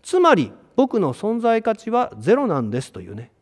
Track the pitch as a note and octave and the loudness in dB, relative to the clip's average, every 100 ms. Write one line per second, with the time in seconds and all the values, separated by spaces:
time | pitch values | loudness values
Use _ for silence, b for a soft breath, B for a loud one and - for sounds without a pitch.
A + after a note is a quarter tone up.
0 | - F#4 E4+ A3 A2+ - _ - C4 A#3 | -2 2 4 4 0 -8 _ 0 0 2
1 | D#3 A#2+ G#3 A#3 A#3 A3+ A3 A3 - A#3+ | -2 -2 -4 -2 0 0 0 -4 -2 -2
2 | B3 A2 A#2 B3 C4 C#3+ A2+ B2 - - | -2 -4 2 2 2 -2 -2 -4 -8 -14
3 | F2+ G#2 A#2+ _ | -16 -16 -18 _